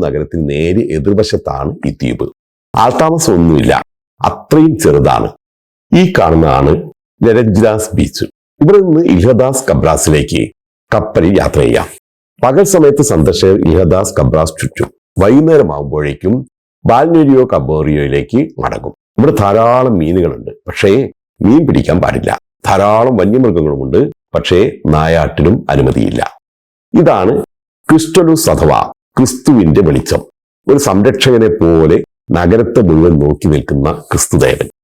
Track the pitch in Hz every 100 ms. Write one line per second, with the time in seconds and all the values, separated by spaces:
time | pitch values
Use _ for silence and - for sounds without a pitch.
0 | 82 69 73 85 73 73 82 101 - 78
1 | 71 101 104 - - 69 71 - - -
2 | 64 - - - _ _ _ - 117 -
3 | 160 165 160 90 85 76 55 69 - _
4 | _ - - - - 151 160 120 82 71
5 | 69 58 53 - _ _ _ _ _ 170
6 | 185 - 85 80 80 67 69 98 160 -
7 | _ - 117 113 113 98 110 107 - 107
8 | - - - _ _ - 147 202 185 156
9 | 175 90 107 120 131 131 - 71 78 76
10 | - 76 69 - 60 - _ _ - 110
11 | - - 85 95 - 73 67 57 - -
12 | _ _ _ _ 120 139 202 180 143 143
13 | 143 85 78 85 95 95 82 82 87 92
14 | 101 - 65 78 92 - - - - _
15 | _ - 98 135 160 156 90 73 71 76
16 | 73 71 92 123 131 _ _ _ 104 117
17 | 160 165 143 131 127 85 67 78 76 73
18 | 71 69 69 117 160 - 65 - - -
19 | _ - 143 110 101 104 117 123 131 98
20 | 78 92 82 62 - - - - 101 110
21 | 120 - _ - 98 147 151 - - 85
22 | 73 - - - _ _ - 98 101 110
23 | 127 107 92 123 123 85 76 69 67 80
24 | 147 - _ 80 - 90 117 - - 76
25 | 80 82 73 - 78 110 - 69 65 62
26 | 50 58 - - _ _ _ _ _ -
27 | 165 110 92 - - _ _ _ - 156
28 | 160 175 165 160 - 78 76 58 - -
29 | _ - 127 - - 123 82 76 82 67
30 | - 73 - _ _ _ - 143 113 98
31 | 104 104 131 120 110 110 85 82 78 90
32 | - _ - 85 87 113 110 - 92 80
33 | 85 78 73 73 85 73 - 71 69 -
34 | - - - - 64 - - -